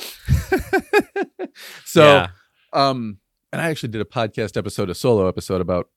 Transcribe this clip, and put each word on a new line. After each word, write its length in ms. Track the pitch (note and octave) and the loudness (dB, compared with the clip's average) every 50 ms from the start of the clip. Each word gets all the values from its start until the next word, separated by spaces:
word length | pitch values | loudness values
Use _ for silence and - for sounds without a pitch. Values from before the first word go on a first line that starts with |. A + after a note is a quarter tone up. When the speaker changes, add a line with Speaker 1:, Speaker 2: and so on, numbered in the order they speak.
| - | -6
Speaker 1:
<laughs> 720 | - - - - - - - - - - - - - - F#4+ - - - G#4 - - - G4+ F#4+ - _ - F#4 - _ - - - - - - | -12 -16 -10 -2 0 0 0 0 0 -2 -2 -2 0 -2 -2 -2 2 0 0 0 0 -4 -6 -6 -6 _ -14 -14 -14 _ -16 -20 -20 -20 -20 -12
So, 180 | - - E3+ D3+ | -2 4 6 8
Speaker 2:
Yeah. 240 | D3 C#3+ - F2+ F2 F2+ _ _ _ _ _ _ _ - | 8 8 6 4 0 -8 _ _ _ _ _ _ _ -2
Speaker 1:
um, 460 | D3+ C#3 C#3 C3+ B2+ A#2 A2 G2+ - _ _ _ _ _ - - | 0 2 2 0 -2 -6 -8 -10 -12 _ _ _ _ _ -10 -6
and 100 | C#3 D3+ | -4 -4
I 80 | E3 | -4
actually 200 | D#3+ - - B2 | -4 -4 -6 -8
did 100 | G#2+ A2 | -6 -6
a 40 | G#2 | -6
podcast 500 | - - B2+ A2+ A2 - - A2+ G2+ - | -6 -4 -4 -4 -4 -4 -4 -6 -4 -4
episode, 340 | A#2+ F#2+ G2 - - G#2 F#2 | -6 -6 -6 -4 -4 -4 -4
a 40 | F2 | -4
solo 340 | - - B2+ A#2 G#2 F#2+ F#2 | -2 0 2 4 4 4 2
episode, 320 | F2+ - - - G2 F#2 | 0 -4 -4 -4 -2 -2
about 280 | F2+ E2+ F#2 F2+ F2 _ _ | 0 0 -2 -2 -4 _ _